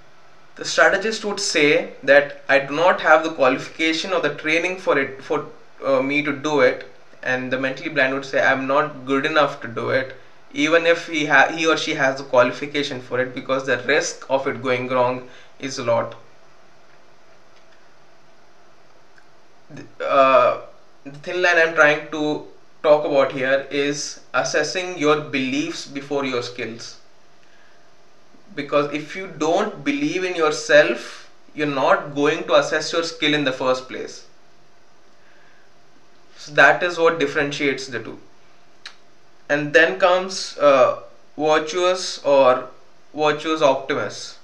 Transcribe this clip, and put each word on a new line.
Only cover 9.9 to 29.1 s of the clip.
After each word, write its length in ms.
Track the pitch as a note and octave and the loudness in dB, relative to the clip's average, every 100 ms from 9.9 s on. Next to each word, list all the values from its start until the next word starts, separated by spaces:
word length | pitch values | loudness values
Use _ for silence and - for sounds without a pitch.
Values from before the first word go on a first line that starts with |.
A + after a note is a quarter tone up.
it," 240 | B2+ - - - - - | -2 -4 -12 -20 -20 -10
even 340 | - D3+ E3 E3 | -2 2 4 4
if 200 | E3+ E3+ | 2 -2
he 180 | D#3 D3 | -4 4
ha-, 240 | C3+ - | 4 4
he 180 | E3 D#3+ | 2 0
or 100 | D3+ | 0
she 160 | - C#3+ | -2 -2
has 220 | C3+ C3+ | -2 -2
the 60 | |
qualification 760 | C#3 B2 B2+ - C#3+ C#3+ C#3 B2+ | 0 2 2 0 -6 -4 -4 -8
for 180 | - B2 | -6 -4
it, 160 | B2+ C3 | -4 -6
because 320 | B2+ C3+ C#3 | -4 -4 -2
the 100 | A#2+ | -2
risk 460 | B2 D#3 E3+ - - | 0 0 0 -6 -2
of 200 | C3+ C#3 | -2 -2
it 160 | A#2+ | -4
going 240 | B2+ B2+ B2 | -2 -2 0
wrong 400 | C3 B2 B2+ - - - - | 0 0 -2 -10 -20 -20 -12
is 180 | C3+ C3 | -10 -6
a 60 | |
lot. 320 | A#2 A#2 A2+ - - - - - - - - - - - - - - - - - - - - - - - - - - - - - - - - - - - - D3 - - | -2 0 -2 -10 -20 -20 -20 -20 -20 -20 -20 -20 -20 -20 -20 -20 -20 -20 -20 -20 -20 -20 -20 -20 -20 -20 -20 -20 -20 -20 -20 -20 -20 -20 -20 -20 -20 -20 -20 -18 -16 -8
Uh, 640 | - C#3 C3+ B2+ A#2+ - - - - - | 0 4 6 6 4 0 -6 -20 -20 -20
the 160 | C#3 C#3+ | -18 -14
thin 180 | F3+ F3+ | -8 0
line 160 | F3+ E3+ | 2 4
I'm 160 | D#3+ D#3+ | 2 4
trying 340 | D3+ D3+ - | 4 2 -4
to 360 | D#3 D3+ D3 - - - - | -6 -4 -4 -10 -20 -20 -2
talk 200 | D#3+ D3+ | 4 4
about 300 | D#3 D3 - | 4 2 2
here 340 | C#3+ C3 C#3 C#3 | 0 0 0 -2
is 520 | C#3+ C#3+ D3 - - - | -2 -2 -4 -8 -14 -4
assessing 640 | B2+ - D#3+ D3+ F#3 F3+ F3+ | -2 0 -2 -2 -4 -6 -2
your 220 | D3 D3+ | 0 0
beliefs 640 | D3 C3+ C3 C#3 E3 - - | -2 -4 -2 -4 -4 -8 -12
before 380 | C#3 - C#3+ | -12 -6 -4
your 180 | C3 B2 | -4 -4
skills. 600 | A#2+ - A2+ A2+ - - - - - - - - - - - - - - - - - C#3+ | -6 -8 -10 -10 -16 -18 -20 -20 -20 -20 -20 -20 -20 -20 -20 -20 -20 -20 -20 -20 -14 -12
Because 380 | C#3+ D3 D3 | -2 0 0
if 200 | D3+ - | -4 -8